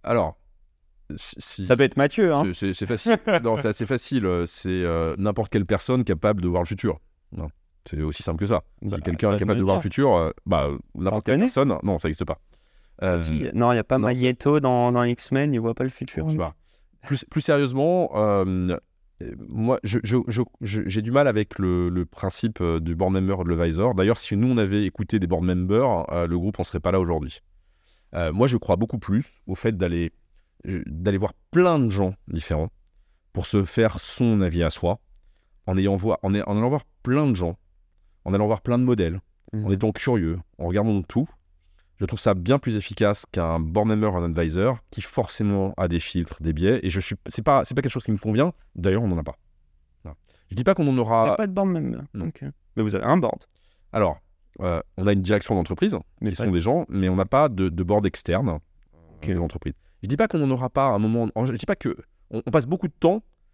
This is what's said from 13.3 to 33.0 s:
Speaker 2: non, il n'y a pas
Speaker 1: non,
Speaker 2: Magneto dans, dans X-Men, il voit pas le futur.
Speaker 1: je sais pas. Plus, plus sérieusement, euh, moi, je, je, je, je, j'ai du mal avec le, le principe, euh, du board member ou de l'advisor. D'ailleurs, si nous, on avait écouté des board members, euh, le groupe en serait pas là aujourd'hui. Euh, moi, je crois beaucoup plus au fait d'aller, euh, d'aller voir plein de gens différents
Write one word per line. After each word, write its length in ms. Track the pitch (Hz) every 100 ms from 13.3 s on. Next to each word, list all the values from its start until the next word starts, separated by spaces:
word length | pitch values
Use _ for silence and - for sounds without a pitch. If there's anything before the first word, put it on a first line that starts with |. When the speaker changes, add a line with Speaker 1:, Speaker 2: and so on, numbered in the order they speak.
| 78 -
Speaker 2:
non, 180 | - 120
il 40 | 120
n'y 40 |
a 40 |
pas 140 | - 131
Speaker 1:
non, 80 | 110
Speaker 2:
Magneto 540 | 127 127 123 143 151
dans, 320 | 135 123 123
dans 100 | 120
X-Men, 500 | 120 120 - 135 147
il 40 | 127
voit 140 | 117
pas 100 | 117
le 60 | 131
futur. 360 | - 131 - 156
Speaker 1:
je 40 |
sais 60 | 156
pas. 160 | 82 - _ _ _ _ -
Plus, 180 | 139
plus 160 | - 156
sérieusement, 720 | 151 143 139 131 156 180 165
euh, 600 | 98 107 101 95 92 90 87 - _ _ - - - -
moi, 320 | - 113 127
je, 160 | 104 113
je, 140 | 101 123 117
je, 140 | 110 120 -
je, 220 | 107 107
j'ai 160 | - 101
du 80 | 107
mal 160 | 131 143
avec 320 | 107 104 -
le, 300 | 92 90 87
le 160 | 90
principe, 560 | 82 - 95 - 113 107
euh, 180 | 85 82
du 160 | 80
board 200 | 85 95
member 260 | 95 95 95
ou 40 |
de 40 | 87
l'advisor. 400 | 82 85 80 117
D'ailleurs, 240 | 95 98 113
si 180 | - 101
nous, 120 | 123
on 100 | 123
avait 260 | 101 104
écouté 340 | 98 - 98 110
des 80 | 90
board 180 | 87
members, 680 | 90 90 92 107 131 92 -
euh, 140 | 87 85
le 120 | 87
groupe 220 | 92 -
en 40 |
serait 160 | 90 87
pas 120 | 90
là 80 | 92
aujourd'hui. 400 | 87 82 69 - _ _ _ _ _ _ _
Euh, 160 | 85 82
moi, 140 | 87 127
je 120 | 120
crois 180 | - 90
beaucoup 220 | 113 117
plus 260 | - 101 - _ -
au 80 |
fait 200 | 92 110 98
d'aller, 340 | 87 85 82 - _ _ _ _ -
euh, 140 | 92
d'aller 320 | - 73 92 98
voir 160 | 104 - _
plein 280 | 165 180 160
de 100 | 120
gens 240 | 98 95 95 -
différents 400 | 85 - 78 80 - _ _